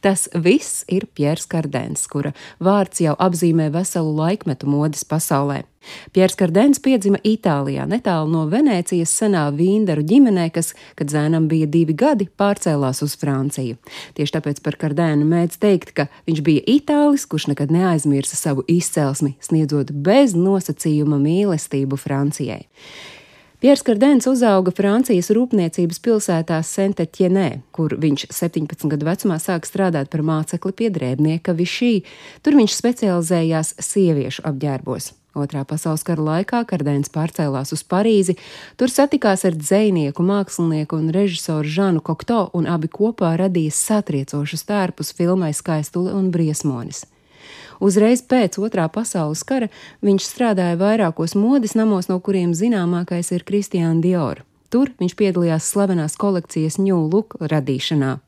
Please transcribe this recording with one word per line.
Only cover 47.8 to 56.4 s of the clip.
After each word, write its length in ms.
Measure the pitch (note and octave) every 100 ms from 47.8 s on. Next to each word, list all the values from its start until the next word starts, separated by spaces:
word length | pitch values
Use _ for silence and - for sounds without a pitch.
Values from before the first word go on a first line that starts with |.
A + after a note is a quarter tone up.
Uzreiz 440 | F#3+ F#3+ G#3+ B3 -
pēc 320 | B3+ G3+ -
Otrā 300 | G#3+ G#3 D#3+
pasaules 560 | - A#3 F#3+ D3+ D#3 -
kara 240 | C4+ A3+ - - -
viņš 240 | G3+ G3 -
strādāja 500 | - A#3+ F#3+ F3+ E3+
vairākos 560 | G3 A3 F#3 D#3+ E3 G3
modes 400 | G#3+ C#4 G#3+ A3+
namos, 320 | A3 G3 F3+
no 80 | F#3
kuriem 320 | F3+ G3 F3
zināmākais 800 | E3 A3 A3 F3 F3 F3 F3 E3+
ir 160 | F3+ -
Christian 560 | G3+ G3+ F#3 E3 E3
Dior. 400 | E3+ F3+ C3+ D2+ - _ _
Tur 200 | A#3+ C#4 -
viņš 160 | F3+
piedalījās 560 | - G3+ F3+ E3+ D#3+ -
slavenās 480 | G3+ G3+ F3+ D#3 -
kolekcijas 640 | G3+ F#3